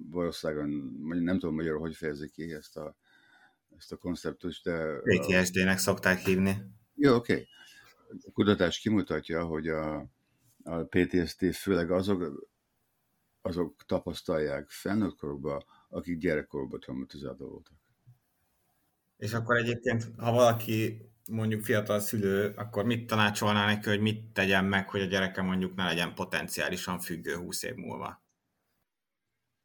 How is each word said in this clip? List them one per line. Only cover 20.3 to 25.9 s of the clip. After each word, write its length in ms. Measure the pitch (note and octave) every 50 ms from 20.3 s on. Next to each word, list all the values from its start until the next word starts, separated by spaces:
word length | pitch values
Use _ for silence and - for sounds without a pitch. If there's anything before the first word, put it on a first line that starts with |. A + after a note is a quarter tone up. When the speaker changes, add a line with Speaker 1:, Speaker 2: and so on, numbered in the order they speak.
Speaker 2:
valaki 760 | A2+ A#2+ B2 A#2 A2+ A2+ - A#2+ A2 A2 A2 G#2+ A2+ - - - _ _ - -
mondjuk 320 | A2 A2+ A2 A2 A2 G#2+
fiatal 380 | G#2 - A#2+ G#2+ G#2 - G#2+ G#2
szülő, 520 | G#2 - - G#2+ G2+ G2 G2 G2 G#2 G2+ -
akkor 280 | - A2 A2+ - G2+ G2+
mit 220 | A#2+ A#2+ A#2+ A#2
tanácsolná 600 | - A2+ A2 G#2+ G#2 G#2 - A2 G#2 G#2 G#2 G2+
neki, 220 | G#2 G#2 G#2 - A2+
hogy 120 | G#2 G2+
mit 320 | G#2+ A2 G#2+ A2 - -
tegyen 320 | - - F#2+ F#2+ G2 F#2+ F#2+
meg, 240 | G2 G2 G2 F#2+ -
hogy 120 | - G2+
a 40 | G2
gyereke 360 | F#2 F#2+ F#2+ F#2+ F#2 - F#2+
mondjuk 320 | F#2 F#2 F#2 F#2 F#2 F2+ -
ne 100 | - F#2
legyen 300 | F2